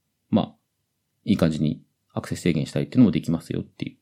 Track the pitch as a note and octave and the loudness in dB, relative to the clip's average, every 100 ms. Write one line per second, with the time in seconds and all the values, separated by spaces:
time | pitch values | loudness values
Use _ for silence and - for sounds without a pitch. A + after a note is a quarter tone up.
0 | _ _ _ G#2 - - _ _ _ _ | _ _ _ -2 -2 -8 _ _ _ _
1 | _ _ - F#2+ E2 D#2 D#2 - _ _ | _ _ -2 0 2 0 -2 -4 _ _
2 | _ - - - - - - - C#2+ B2 | _ -12 -8 -4 0 0 -2 -4 -2 4
3 | A2+ D#2+ - E2 - - - _ - - | 4 4 -2 -4 -4 -8 -8 _ -12 -12